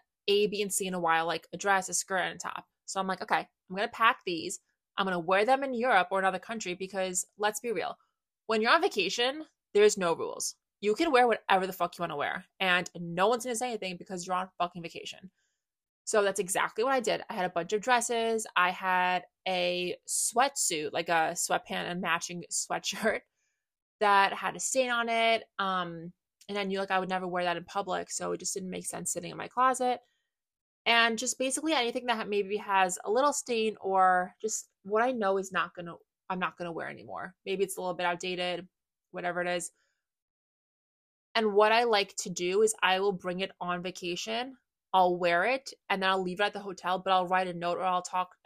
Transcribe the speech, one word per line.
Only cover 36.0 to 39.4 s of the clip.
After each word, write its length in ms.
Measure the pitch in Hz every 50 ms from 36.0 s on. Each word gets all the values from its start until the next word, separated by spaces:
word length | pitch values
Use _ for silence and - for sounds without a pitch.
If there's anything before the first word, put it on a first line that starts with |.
| _ _ _ _ _ -
I'm 80 | 190 185
not 180 | 180 160 -
gonna 160 | - 170 170 165
wear 160 | 156 135 139
anymore. 460 | 147 - 202 - 92 85 - 185 - _ _
Maybe 200 | 196 190 185 196
it's 120 | 185 -
a 40 | 185
little 140 | 185 180 175
bit 120 | 170 180
outdated, 600 | 175 175 175 185 185 180 175 180 180 175 170 185 - _ _ _ _ _ _ _ _
whatever 320 | - 180 175 175 170 175